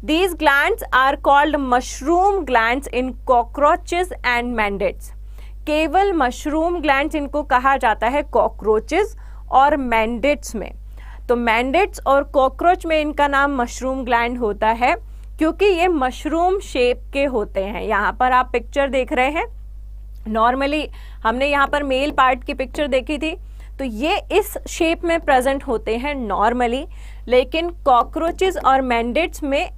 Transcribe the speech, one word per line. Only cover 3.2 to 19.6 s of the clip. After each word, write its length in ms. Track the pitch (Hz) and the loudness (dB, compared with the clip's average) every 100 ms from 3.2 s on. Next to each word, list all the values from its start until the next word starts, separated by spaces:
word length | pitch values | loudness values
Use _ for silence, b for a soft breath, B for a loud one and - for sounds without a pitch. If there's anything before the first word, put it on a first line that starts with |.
| - | 2
cockroaches 760 | 247 226 - 294 349 - 349 359 | 2 2 0 2 2 0 -2 -2
and 360 | - 247 240 | -4 -2 0
mandids। 680 | 240 233 208 196 190 - - - b b b b - | -2 -2 -2 0 -2 -4 -14 -16 b b b b -2
केवल 460 | 302 320 320 403 | 0 2 2 2
मशरूम 680 | 339 254 247 302 302 330 349 | 2 0 -2 -4 0 0 0
ग्लैंड्स 340 | 302 269 294 | 0 0 0
इनको 280 | 311 285 294 | -4 -4 -4
कहा 340 | 294 254 262 269 | 0 2 4 2
जाता 300 | 247 214 226 | 2 2 0
है 160 | 285 | 0
कॉकरोचेस 920 | 294 233 208 - 196 214 220 320 415 - b b b | 0 2 0 0 0 0 2 0 0 -4 b b b
और 260 | 254 277 294 | 4 6 4
मैंडिड्स 800 | 254 226 220 240 269 294 - | 2 0 0 0 0 0 -4
में। 180 | 220 - - - B B B - | -8 -10 -12 -16 B B B -2
तो 80 | 240 | 0
मैंडिड्स 640 | 240 226 254 285 403 - - | 2 2 2 2 2 0 2
और 160 | 277 | 2
कॉकरोच 640 | 285 294 269 269 339 359 330 | 4 2 2 2 2 2 2
में 140 | 311 | 0
इनका 280 | 302 294 285 | 0 0 2
नाम 260 | 277 285 | 4 2
मशरूम 500 | 277 240 - 254 262 | 0 -2 -4 -4 -4
ग्लैंड 340 | 247 240 233 247 | 0 0 0 -2
होता 300 | 233 202 220 | -2 0 0
है 280 | 233 247 339 - b b - | 2 2 0 -4 b b -2
क्योंकि 260 | 311 320 | -2 2
ये 240 | 403 349 359 | 2 4 2
मशरूम 680 | 330 254 240 311 330 349 381 | 2 0 -2 -4 0 2 0
शेप 440 | 370 285 247 240 - | -4 0 2 0 -4
के 120 | 277 | -2
होते 400 | 285 247 208 196 | 0 0 -2 -4
हैं। 180 | 196 226 | -4 -4
यहाँ 300 | 185 202 202 | -2 0 0
पर 200 | 220 254 | 0 2
आप 180 | 254 254 | 4 2
पिक्चर 360 | 247 240 285 277 | -4 -4 -2 0
देख 240 | 262 247 | 0 0
रहे 180 | 302 262 | 0 0
हैं, 160 | 311 466 - | 0 -6 -10